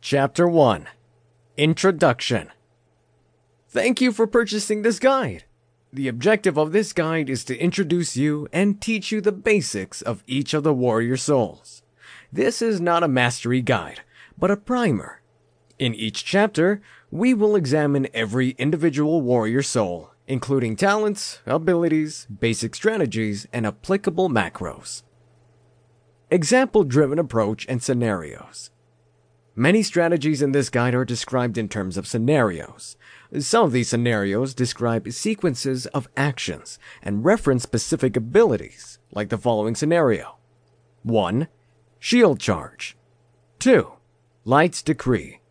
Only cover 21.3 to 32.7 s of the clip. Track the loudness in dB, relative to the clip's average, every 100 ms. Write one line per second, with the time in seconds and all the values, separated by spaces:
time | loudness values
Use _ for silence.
21.3 | -12 -2 -2 2 2 2 0 -2 -8 -16
22.3 | -4 -2 -2 -4 -4 -2 0 -2 -2 -4
23.3 | -6 -8 -4 -4 -6 -4 -2 -2 0 0
24.3 | 2 -2 -4 -10 -10 -14 -18 _ _ _
25.3 | _ _ _ _ _ _ _ _ _ _
26.3 | 0 4 2 4 2 2 4 2 2 -2
27.3 | 0 0 -2 -4 -6 -2 0 0 -2 -6
28.3 | -16 -20 -20 -20 _ _ _ _ _ _
29.3 | _ _ 0 2 4 2 0 0 0 0
30.3 | 0 0 0 0 0 0 0 -2 -4 -4
31.3 | -2 -2 -2 -6 -4 -6 -6 -6 -2 2
32.3 | 2 2 -2 -10